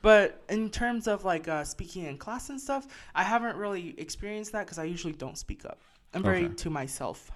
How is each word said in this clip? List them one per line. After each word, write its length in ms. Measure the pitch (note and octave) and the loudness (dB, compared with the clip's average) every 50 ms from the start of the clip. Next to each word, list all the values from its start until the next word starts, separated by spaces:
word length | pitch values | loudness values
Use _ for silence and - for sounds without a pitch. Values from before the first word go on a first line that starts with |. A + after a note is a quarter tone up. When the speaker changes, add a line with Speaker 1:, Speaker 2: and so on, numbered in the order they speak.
Speaker 1:
But 400 | - G#3+ G#3+ G#3 G3 - - - - - | 12 12 10 12 10 6 0 -4 -6 -2
in 180 | G3 A3 A3 G#3+ | 0 0 0 0
terms 380 | G#3+ - A#3+ A#3+ A#3+ A#3 A3 A3+ | 0 0 0 2 0 0 2 0
of, 160 | G#3 F#3+ G3 | 0 2 2
like, 240 | F#3+ F3 E3 E3+ E3 | 0 0 0 0 -2
uh, 160 | D#3+ D3+ C#3+ | -2 -2 -2
speaking 400 | C3 - - F#3 E3 - F#3 E3+ | -6 -8 -8 -10 -8 -8 -8 -8
in 140 | D3 C#3 C#3 | -8 -8 -10
class 320 | - G#3+ A3+ B3+ - - | -8 -8 -8 -8 -8 -8
and 100 | C#4 C4+ | -10 -10
stuff, 260 | C4+ - C#4 C4+ C4+ - - - - - - | -4 -2 -2 -2 -2 -8 -18 -18 -18 -6 0
I 80 | D#3 | 0
haven't 340 | F#3 G3 A3 A#3 A#3 A#3 F#3 | 2 4 2 2 2 0 -4
really 380 | F#3 G#3 G#3 G3+ F#3 F3 E3 - - | -2 -4 -2 -4 -4 -6 -8 -8 -10
experienced 540 | D#3+ D#3 - - - G3+ G#3+ G#3+ G#3+ G#3+ | -10 -10 -10 -10 -8 -8 -6 -8 -8 -6
that 140 | - G#3+ G3+ | -6 -6 -6
'cause 120 | - F3 D#3+ | -6 -6 -6
I 60 | D#3+ | -4
usually 300 | E3 F3 E3+ - E3+ D3+ | -4 -4 -4 -6 -8 -6
don't 240 | - - C3 - - | -6 -10 -10 -10 -10
speak 260 | - - G#2 - - | -10 -10 -10 -10 -10
up. 160 | - - - _ - _ _ _ - | -14 -14 -14 _ -20 _ _ _ -8
I'm 100 | - - | -4 0
very 220 | F#3+ G3+ F#3 F#3 F3 | 2 4 4 4 2
Speaker 2:
Okay. 80 | E3+ A#2 | 0 -2
Speaker 1:
to 140 | - - E3+ | -4 -4 -4
myself. 640 | D#3 D3 C3 C3+ - - C3+ G#2 F2 - - - - | -2 -4 -4 -6 -6 -6 -6 -6 -6 -8 -12 -14 -14